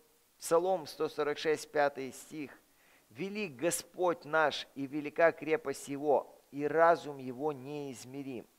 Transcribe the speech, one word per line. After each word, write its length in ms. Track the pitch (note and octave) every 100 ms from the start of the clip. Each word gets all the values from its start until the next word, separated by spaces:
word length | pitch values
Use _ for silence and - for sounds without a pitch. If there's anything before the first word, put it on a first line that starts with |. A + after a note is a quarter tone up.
| _ _ _ _
Псалом 480 | - E3 F3 F#3 C#3+
сто 220 | - D#3
сорок 300 | - D3 C#3+
шесть, 340 | E3 D3+ -
пятый 400 | D#3 C#3+ C#3 C3
стих: 380 | - - D#3 C3+ - _ _ _ _ _
«Велик 480 | A2 F#3+ G3+ G3+ B2
Господь 680 | E3 D#3+ - - F3 E3 D3
наш, 420 | D#3+ D3+ B2+ -
и 120 | - C#3
велика 460 | D3 D3 D3+ E3
крепость 560 | - D3+ D#3 D3 C#3 -
Его, 500 | C#3 D3+ C3 - - _
и 160 | C#3 D3
разум 500 | D3+ E3 D#3+ C3 C#3
Его 360 | B2+ B2 D3+
неизмерим». 920 | C#3 C3 D3 C#3+ A2+ B2 C3+ C3+ A#2+ -